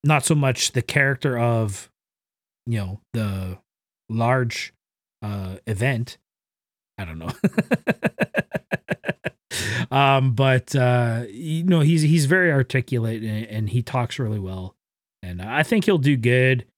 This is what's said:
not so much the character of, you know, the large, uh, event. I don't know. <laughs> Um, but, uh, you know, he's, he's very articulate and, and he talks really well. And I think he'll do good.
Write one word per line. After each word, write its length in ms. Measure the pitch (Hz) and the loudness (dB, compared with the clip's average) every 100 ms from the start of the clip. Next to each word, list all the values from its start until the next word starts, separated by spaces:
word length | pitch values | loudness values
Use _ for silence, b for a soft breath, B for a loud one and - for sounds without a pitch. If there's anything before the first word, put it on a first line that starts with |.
not 220 | 143 151 - | 4 2 2
so 100 | 156 | 2
much 360 | 139 120 - | 2 0 -2
the 100 | 127 | -2
character 560 | - 147 139 131 139 123 | -2 0 0 0 -2 0
of, 520 | 117 113 110 95 - _ _ _ _ _ _ _ - | 2 2 -2 -6 -14 _ _ _ _ _ _ _ -6
you 140 | 113 | -4
know, 220 | 95 101 _ | -4 -8 _
the 440 | 117 107 95 92 92 _ _ _ _ _ | -4 -4 -4 -6 -10 _ _ _ _ _
large, 640 | 110 117 131 120 - - _ _ _ _ _ | -2 2 2 0 -4 -10 _ _ _ _ _
uh, 360 | 107 101 92 95 - | -8 -8 -8 -10 -6
event. 500 | 101 135 120 120 - _ _ _ _ _ _ _ - | -2 0 -2 -6 -10 _ _ _ _ _ _ _ -14
I 80 | 90 | -12
don't 140 | 80 | -10
know. 120 | 82 | -10
<laughs> 80 | - 202 - - 233 - - - - - - - - _ - - - - - - _ _ B 104 117 123 | -2 -2 0 -2 -4 -2 -4 -4 -4 -4 -4 -4 -10 _ -10 -6 -8 -6 -8 -10 _ _ B -4 -4 0
Um, 420 | 135 139 135 131 | 2 4 4 2
but, 420 | 117 135 127 - 139 | 2 2 2 0 0
uh, 480 | 123 123 120 113 117 | 2 2 0 -2 -6
you 340 | 104 160 160 | -10 -6 -2
know, 160 | 180 170 | 2 4
he's, 240 | 147 165 | 4 4
he's 240 | 151 165 139 | 4 4 4
very 240 | 185 180 | 4 4
articulate 720 | 139 127 131 - 123 113 113 | 2 2 -2 -2 -2 -2 -4
and, 240 | 110 107 113 | -4 -6 -4
and 220 | 110 107 | -4 -2
he 120 | 123 | -2
talks 380 | 117 131 120 - | -2 -4 -4 -4
really 180 | 113 107 | -4 -4
well. 380 | 95 92 95 _ _ _ _ _ | -6 -8 -10 _ _ _ _ _
And 180 | 92 90 | -12 -10
I 220 | 98 135 | -4 -2
think 220 | 156 220 - | 2 2 4
he'll 120 | 180 | 4
do 180 | 135 135 | 4 2
good. 520 | 117 123 127 127 - | 4 4 4 2 -2